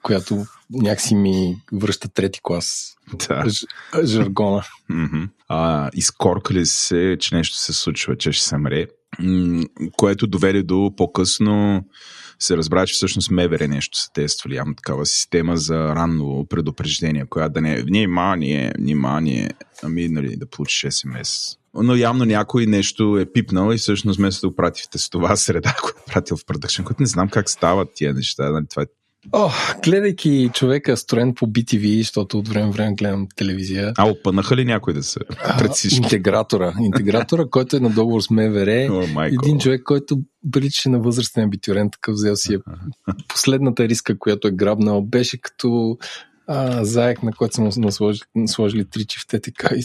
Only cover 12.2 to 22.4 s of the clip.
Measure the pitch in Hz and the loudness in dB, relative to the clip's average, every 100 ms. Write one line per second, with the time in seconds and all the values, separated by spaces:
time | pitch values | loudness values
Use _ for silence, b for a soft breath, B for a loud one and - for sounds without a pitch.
12.2 | B B - 85 78 90 95 - 95 101 | B B 0 0 2 2 2 0 0 0
13.2 | - 90 87 78 76 71 - - - 73 | 0 2 2 0 0 -2 -4 -6 -6 -4
14.2 | 73 - 65 65 73 69 - 67 71 - | -4 -4 -6 -6 -6 -8 -6 -4 -2 -2
15.2 | - 85 82 85 76 80 78 78 85 80 | 0 0 2 0 0 0 0 0 0 0
16.2 | 71 69 73 82 76 - 76 - 80 76 | -2 -4 -2 -2 -2 -4 -4 -2 -2 -2
17.2 | 67 82 78 73 78 64 65 104 98 87 | -4 -2 -2 0 -2 -2 0 0 2 0
18.2 | 92 90 69 73 62 - 64 76 65 76 | 0 0 0 -2 -2 -2 -2 0 0 0
19.2 | 80 60 50 - - - 78 82 85 78 | 0 -2 -4 -8 -20 -12 -6 -4 -2 -2
20.2 | 65 - - - 71 - 71 - 67 60 | -4 -6 -12 -8 -4 -4 -2 -4 -6 -8
21.2 | - - - - _ - 120 123 117 127 | -8 -6 -8 -12 _ 0 2 4 2 2
22.2 | 117 107 | 2 2